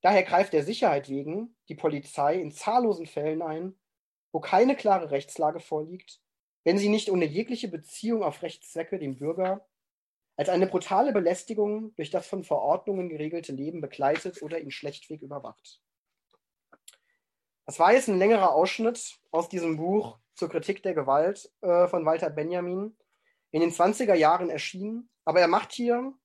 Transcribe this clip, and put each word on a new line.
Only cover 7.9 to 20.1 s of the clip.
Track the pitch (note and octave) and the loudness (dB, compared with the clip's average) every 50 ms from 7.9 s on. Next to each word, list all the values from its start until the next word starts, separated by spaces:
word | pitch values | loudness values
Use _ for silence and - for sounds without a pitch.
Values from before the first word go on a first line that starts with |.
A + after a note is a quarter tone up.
| - - - A3 A#3 A3+ G3+ | -16 -8 -4 -2 -2 0 -2
auf | D#3 C#3 - - | -2 -4 -6 -10
Rechtszwecke | E3+ - - _ - - E3 E3 E3 - F#3 | -10 -10 -12 _ -12 -8 -8 -8 -6 -6 -6
den | D#3 C#3 C3+ | -6 -8 -8
Bürger | B2+ C#3 D3+ E3 F3+ F#3 F#3 F#3+ G3+ _ _ _ _ _ _ _ _ _ _ _ _ _ _ _ | -6 -6 -6 -2 -2 -2 -2 -2 -6 _ _ _ _ _ _ _ _ _ _ _ _ _ _ _
als | - E3 F#3+ | -4 -2 0
eine | F#3 F3 F#3+ | 2 2 0
brutale | F#3 - F3+ - - G3 F#3+ B3 D4 A#3 | 2 0 -4 -2 0 2 2 2 2 2
Belästigung | G#3 F3+ E3+ F3+ F3+ - - A3+ G#3 G#3 G#3 G#3 G#3+ A3 A3 G#3+ | 2 2 0 -2 -2 -6 -8 -4 -2 -2 -2 -2 -6 -6 -10 _
durch | - D#3 D3+ | -10 -10 -4
das | - F3+ - | -4 -6 -6
von | - - F#3+ E3 | -4 -10 -10 -4
Verordnungen | - D3+ C#3 G#2 C#3 D#3+ F3+ - - G3 F#3+ F3+ F3 | -2 -2 -2 0 0 0 -2 -2 -4 -4 -4 -4 -6
geregelte | D#3+ D3+ D3+ D#3 E3 E3+ E3 - C#3 | -6 -6 -8 -6 -6 -8 -8 -8 -10
Leben | C3 C#3 D3+ E3+ E3+ | -8 -8 -8 -8 -8
begleitet | D3+ C#3 - - C#3+ C3+ D3+ D#3 - F#3+ F3+ - - | -10 -10 -6 -2 0 0 0 0 -4 -8 -12 -10 -12
oder | D3+ D#3+ E3 | -8 -8 -8
ihn | D3+ C#3+ C3 | -8 -10 -14
schlechtweg | - - D3 C#3+ - - _ D#3+ D3+ - | -10 -10 -12 -12 -12 -14 _ -16 -14 -14
überwacht.“ | C#3 D3 C#3+ B2 A#2 - _ _ - - _ _ _ _ _ _ _ _ _ _ _ _ _ _ _ _ _ _ _ - _ _ - _ _ _ _ _ _ _ _ _ _ _ _ _ _ _ | -14 -14 -12 -12 -14 -18 _ _ -20 -20 _ _ _ _ _ _ _ _ _ _ _ _ _ _ _ _ _ _ _ -20 _ _ -20 _ _ _ _ _ _ _ _ _ _ _ _ _ _ _
Das | - D3 - | -16 0 4
war | E3 F#3 A3+ | 6 6 6
jetzt | C4+ C4 - | 6 4 2
ein | G3+ F#3 | 2 4
längerer | F#3+ G3+ A3+ G#3+ F#3+ F3 C#3 | 4 6 6 6 6 4 6
Ausschnitt | D3 F3 F#3+ - - A3+ A3 A#3+ A#3 - - - _ _ _ | 4 4 2 2 0 -2 -2 -2 -2 -10 -14 -16 _ _ _
aus | - D#3+ F3 E3+ | -2 -2 -2 -2
diesem | - F3+ E3+ E3 D#3+ | -4 -4 -2 -2 -2
Buch | D3+ D#3+ F3 F#3+ G#3+ G#3 - | -2 -2 0 0 0 0 -2